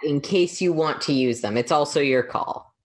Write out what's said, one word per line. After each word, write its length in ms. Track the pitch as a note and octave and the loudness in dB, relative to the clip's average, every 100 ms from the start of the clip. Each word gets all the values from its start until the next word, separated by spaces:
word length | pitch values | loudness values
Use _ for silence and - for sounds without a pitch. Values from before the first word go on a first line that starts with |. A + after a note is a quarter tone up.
in 180 | D#3 C#3+ | -2 -2
case 400 | - F#3+ F3 - | 0 2 0 0
you 120 | F3+ | 0
want 280 | D#3+ D#3 - | 2 0 -2
to 100 | - | 0
use 280 | C3+ B2+ A#2 | 2 2 0
them. 160 | G#2 A2 | -2 -2
It's 140 | A#2+ | 2
also 300 | D#3 C#3+ D#3+ | 2 2 0
your 220 | C#3 C3 | 2 2
call. 500 | A#2+ - - - - _ | 0 -4 -4 -8 -14 _